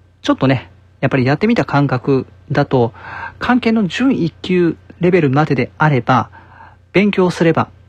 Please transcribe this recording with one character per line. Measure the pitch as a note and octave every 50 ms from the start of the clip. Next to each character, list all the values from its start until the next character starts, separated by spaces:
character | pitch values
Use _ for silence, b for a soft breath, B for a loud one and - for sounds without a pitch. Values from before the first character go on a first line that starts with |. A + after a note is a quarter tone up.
| _ _ _ _
ち | - -
ょ | C#4+
っ |
と | - C3+
ね、 | C3 C3+ A2+ - - - - _ _ _ -
や | D#3+
っ | D3+
ぱ | -
り | C3+ A#2+
や | B2+ A#2+
っ |
て | - G#3+
み | A3+ A#3
た | E3+ C#3+
感 | - - C#3+ C#3+
覚 | C3 C3 B2 - C#3+ C3+ C3 - - - - - -
だ | C#3+ D3 C#3+
と、 | - C#3 B2+ A#2 A2+ - B B B B B B B B B
漢 | - - B3 A#3+
検 | - A3+
の | A3 A3+ G3+ D#3+
準 | - - B3 C#4 A#3
一 | - E3+ D3+ - -
級 | - - F#3 F3+ F3 D#3+ - - - - - -
レ | E3+ F#3
ベ | F3+ F3
ル | D3+ C3+
ま | B2+ D3 D#3
で | - C#3
で | B2+ A#2+ - -
あ | - D#3 D3+
れ | C#3+ B2
ば、 | - - C3 A2+ - - B B B B B B B B B B B _ -
勉 | F3+ G#3 G3+
強 | F#3 F#3+ F#3 F3
す | - - E3+
れ | E3
ば、 | D#3 B2 A2+ - - - -